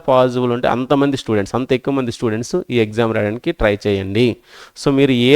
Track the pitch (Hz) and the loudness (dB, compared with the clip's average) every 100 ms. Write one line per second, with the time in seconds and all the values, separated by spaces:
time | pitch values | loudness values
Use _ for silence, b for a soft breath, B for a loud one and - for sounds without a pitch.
0 | - 131 127 123 123 120 - 120 123 143 | 2 2 2 0 -2 0 0 -2 0 0
1 | 139 135 - 110 98 120 127 127 - 139 | 0 -2 -2 -2 -2 -4 -2 -2 0 -2
2 | 123 - 120 107 117 180 - 123 110 107 | -4 -4 -4 -4 -4 -6 -2 0 0 0
3 | 117 110 104 113 165 170 110 104 104 98 | 0 0 -2 -4 -6 -2 0 0 -2 -2
4 | 98 101 123 101 B B B - - 139 | -2 0 0 -2 B B B -6 -2 2
5 | 139 123 123 | 2 4 6